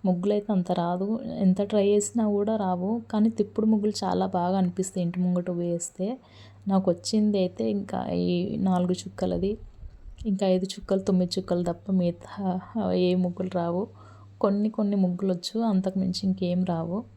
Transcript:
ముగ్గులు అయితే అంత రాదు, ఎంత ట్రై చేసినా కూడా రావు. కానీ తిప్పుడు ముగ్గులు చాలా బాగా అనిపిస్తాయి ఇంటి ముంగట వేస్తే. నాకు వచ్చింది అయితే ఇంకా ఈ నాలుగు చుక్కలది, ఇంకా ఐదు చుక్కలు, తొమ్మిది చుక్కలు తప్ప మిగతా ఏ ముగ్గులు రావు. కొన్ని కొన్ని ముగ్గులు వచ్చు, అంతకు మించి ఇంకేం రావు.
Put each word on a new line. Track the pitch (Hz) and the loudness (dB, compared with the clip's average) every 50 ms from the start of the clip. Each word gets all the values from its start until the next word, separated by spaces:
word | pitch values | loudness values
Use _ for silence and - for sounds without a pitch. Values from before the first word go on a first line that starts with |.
| - | 2
ముగ్గులు | 190 180 175 180 202 208 | 0 0 0 0 0 0
అయితే | 208 202 - | 0 0 0
అంత | 214 190 175 - | 0 0 0 0
రాదు, | 180 - 170 170 175 180 190 202 220 - - 226 - - | -2 -2 0 -2 -2 -2 -2 -2 -4 -4 -6 -8 -4 2
ఎంత | 196 190 185 196 202 | 4 4 4 4 2
ట్రై | 202 - 208 196 | 2 2 2 4
చేసినా | 202 208 208 202 - - 233 220 | 6 4 4 2 0 -2 0 0
కూడా | 214 202 202 208 214 226 | 2 2 2 2 0 0
రావు. | 214 202 185 185 175 180 196 226 233 226 | 0 0 0 0 0 0 -2 -2 -4 -4
కానీ | - - 214 220 226 | -4 0 2 2 2
తిప్పుడు | 220 - 208 202 - - 214 | 4 2 -2 0 0 0 2
ముగ్గులు | 220 220 208 202 214 208 | 4 2 4 2 0 -2
చాలా | - 208 185 180 180 185 | -2 -2 0 0 0 0
బాగా | 185 190 180 175 180 190 | 0 0 0 0 2 2
అనిపిస్తాయి | 190 185 180 180 - 185 185 - 190 175 | 2 2 0 0 -2 -4 -4 -2 -2 -2
ఇంటి | 170 175 180 | -2 0 0
ముంగట | 180 180 180 180 175 180 175 | 0 2 2 0 0 -2 -4
వేస్తే. | 170 175 175 170 170 170 - _ - 185 208 254 262 - - - - - - - - - | -2 -2 -2 -2 -2 -4 -8 _ -6 -4 -4 -4 -8 -12 -20 -20 -20 -20 -20 -20 -10 -4
నాకు | 196 196 190 190 185 | 2 2 2 4 4
వచ్చింది | 170 175 - - - 214 208 208 202 | 0 0 -2 0 2 2 4 4 4
అయితే | 196 185 180 - - 226 226 | 4 2 0 0 -2 -2 0
ఇంకా | 208 202 202 196 - 185 190 - 175 | 0 -2 -2 -4 -4 -4 -4 -2 0
ఈ | 175 180 180 180 175 180 - - - | 0 2 2 2 0 0 -2 -2 0
నాలుగు | 190 190 185 180 180 180 185 | 0 2 2 2 2 0 0
చుక్కలది, | 180 - 190 - - 190 185 180 170 180 196 214 - - - - - - - - - - - - - - | -2 -4 -12 -6 -4 -2 -2 0 0 0 -2 -4 -4 -10 -18 -18 -16 -18 -18 -18 -16 -18 -18 -16 -8 -2
ఇంకా | 226 196 190 202 | -2 0 0 2
ఐదు | 190 185 185 185 190 | 2 2 2 0 -4
చుక్కలు, | - - - - 196 190 | -8 -12 -2 -2 -2 0
తొమ్మిది | 190 208 190 185 180 175 - | 2 2 2 2 2 2 -2
చుక్కలు | 190 185 - 180 175 175 | -6 -2 -2 -2 0 0
తప్ప | 170 170 - - - | -2 -4 -4 -4 0
మిగతా | 190 185 175 175 170 170 - - - 202 202 185 175 185 - - - 233 202 185 180 | 0 2 2 2 -2 -4 -12 -16 -10 -4 -2 -2 -2 -2 -6 -6 -6 -2 -2 0 2
ఏ | 185 180 180 180 | 2 4 4 2
ముగ్గులు | 185 180 180 175 - 185 185 185 | 2 0 -2 -2 -4 -6 -4 -2
రావు. | 180 170 170 170 180 208 - - - - - - - - - - - | -2 -2 -2 -2 -4 -4 -6 -10 -20 -20 -20 -20 -20 -20 -20 -6 -2
కొన్ని | - 202 196 202 208 214 | 0 0 2 2 0 -2
కొన్ని | 214 - 208 202 202 | 0 0 -2 0 2
ముగ్గులు | 196 190 180 180 180 196 190 180 | 2 2 2 0 0 0 -2 -2
వచ్చు, | 175 - - - 220 226 | -2 -4 -6 -4 -2 0
అంతకు | 226 202 190 190 190 190 190 | 2 2 2 0 0 -2 0
మించి | 190 185 185 - - | -2 -2 -2 -2 -2
ఇంకేం | 190 185 190 185 175 175 180 185 | -2 0 0 0 -2 0 0 0
రావు. | 180 175 165 165 165 175 214 247 - - | 0 -2 -2 -2 -4 -4 -6 -8 -10 -18